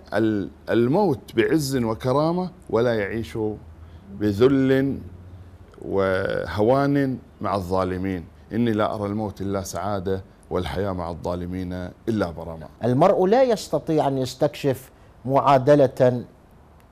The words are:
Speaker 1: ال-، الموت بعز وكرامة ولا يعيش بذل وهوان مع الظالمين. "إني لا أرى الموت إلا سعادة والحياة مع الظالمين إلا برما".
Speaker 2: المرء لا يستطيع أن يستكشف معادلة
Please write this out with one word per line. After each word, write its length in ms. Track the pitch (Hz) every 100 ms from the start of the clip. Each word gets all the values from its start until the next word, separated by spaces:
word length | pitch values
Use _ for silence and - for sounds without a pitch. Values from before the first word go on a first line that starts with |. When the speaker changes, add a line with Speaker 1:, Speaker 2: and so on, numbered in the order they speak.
| -
Speaker 1:
ال-، 360 | 104 110 107 87 - -
الموت 680 | 104 120 165 202 120 - 117
بعز 400 | 123 156 139 135
وكرامة 720 | 117 110 127 135 156 175 180 - -
ولا 240 | 110 120
يعيش 440 | 113 98 110 107 117 107 101 - - - - - -
بذل 800 | 104 101 127 139 131 135 139 117 - - - - - - - -
وهوان 1400 | - 95 95 95 95 - 50 90 107 135 139 143 139 127 - -
مع 140 | 101 98
الظالمين. 720 | 90 92 92 92 95 92 80 - -
"إني 180 | 107 120
لا 240 | 104 104 104
أرى 100 | 101
الموت 360 | 104 107 -
إلا 220 | 95 98
سعادة 600 | 92 87 95 101 92 95 95 - -
والحياة 420 | 85 90 90 101
مع 180 | 92 85
الظالمين 640 | 82 87 90 87 92 90 90 90 - -
إلا 220 | 110 90
برما". 360 | 82 82 82 76 -
Speaker 2:
المرء 420 | 127 127 180 170 185
لا 180 | 233
يستطيع 640 | 262 214 - 151 - 156 139
أن 100 | 135
يستكشف 720 | 131 - 202 - 143 127 - - - - 123
معادلة 960 | 135 127 139 127 147 131 - 127 123 101 - - - - - -